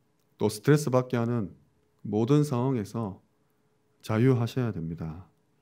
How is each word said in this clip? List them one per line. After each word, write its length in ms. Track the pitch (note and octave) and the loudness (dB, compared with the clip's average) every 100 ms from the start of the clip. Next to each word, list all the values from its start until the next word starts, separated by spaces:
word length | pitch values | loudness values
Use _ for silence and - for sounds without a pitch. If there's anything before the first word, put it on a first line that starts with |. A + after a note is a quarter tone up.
| _ _ _ - | _ _ _ -2
또 100 | G#2 | -2
스트레스 420 | - - D3 D3+ | 2 4 4 4
받게 260 | B2+ B2+ A#2+ | 0 0 -2
하는 360 | A#2 A#2+ F2+ - _ _ _ _ | -2 -2 -4 -10 _ _ _ _
모든 420 | G2+ G#2 A#2 D3 | -4 0 4 4
상황에서 760 | D3 B2 C3 B2+ G2 A2+ G#2+ F2+ _ _ _ _ _ _ _ _ | 2 0 -2 -2 -4 -6 -8 -10 _ _ _ _ _ _ _ _
자유하셔야 680 | - A2 C3 A#2+ A#2 C3 A#2+ | -2 2 4 2 0 -4 -4
됩니다. 560 | F2 E2 E2 E2 D#2+ - _ _ _ | -4 -8 -8 -10 -12 -18 _ _ _